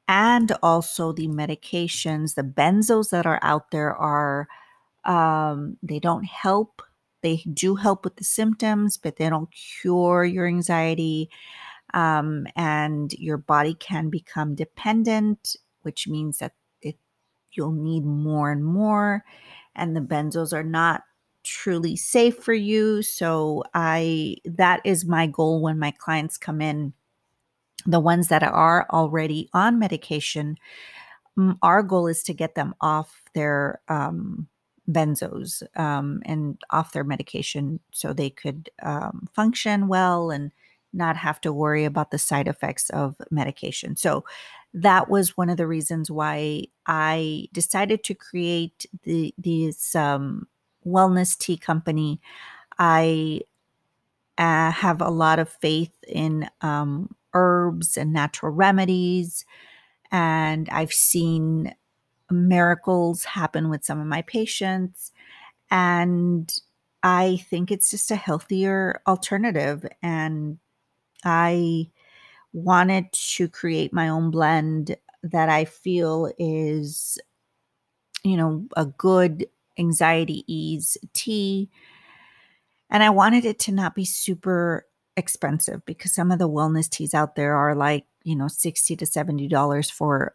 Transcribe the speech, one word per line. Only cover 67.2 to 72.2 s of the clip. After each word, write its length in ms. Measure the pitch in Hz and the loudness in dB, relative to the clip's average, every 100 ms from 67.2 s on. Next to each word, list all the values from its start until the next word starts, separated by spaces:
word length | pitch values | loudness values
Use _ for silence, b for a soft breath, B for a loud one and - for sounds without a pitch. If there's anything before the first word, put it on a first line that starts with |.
| 185 185 - | 2 0 -2
think 200 | 175 180 | -4 -2
it's 200 | 196 - | 0 0
just 180 | 208 - | -2 -2
a 60 | 208 | -4
healthier 840 | - 160 - 190 190 190 185 - - | -2 -4 -2 0 0 0 -2 -2 0
alternative. 800 | 190 - 196 226 160 143 147 - - | 0 0 -2 0 0 -2 -4 -10 -8
And 560 | 170 160 156 156 151 156 _ _ _ _ _ _ | -4 -2 -2 -4 -6 -10 _ _ _ _ _ _
I 680 | 180 165 170 175 170 165 165 b b b | 0 2 2 2 0 -2 -4 b b b